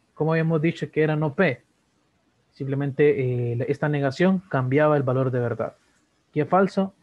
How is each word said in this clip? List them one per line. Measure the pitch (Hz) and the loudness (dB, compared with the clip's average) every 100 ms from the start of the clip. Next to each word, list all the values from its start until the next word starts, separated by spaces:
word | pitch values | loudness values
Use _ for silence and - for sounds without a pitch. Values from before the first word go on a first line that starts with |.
| _ | _
como | - 156 | -4 -2
habíamos | 160 160 160 | 0 0 0
dicho | 165 160 156 | 0 -2 -4
que | 147 | 0
era | 156 151 | 0 0
no | 156 | -2
P, | 135 175 120 _ _ _ _ _ _ _ _ _ | 0 0 -2 _ _ _ _ _ _ _ _ _
simplemente, | - 135 139 143 135 147 135 127 123 120 | -12 -6 -4 -2 2 4 4 0 -2 -2
eh, | 120 135 | -2 -4
esta | 139 151 | -2 -2
negación | 147 139 131 180 190 - | 0 -2 2 2 0 -2
cambiaba | 135 127 139 151 147 | -2 0 2 4 2
el | |
valor | 131 131 131 | 2 0 0
de | 123 | -2
verdad. | 120 113 - - _ _ _ _ _ | -2 -4 -8 -10 _ _ _ _ _
Aquí | 151 | -6
es | 147 | 0
falso, | 185 190 - 190 - | 2 2 0 -4 -6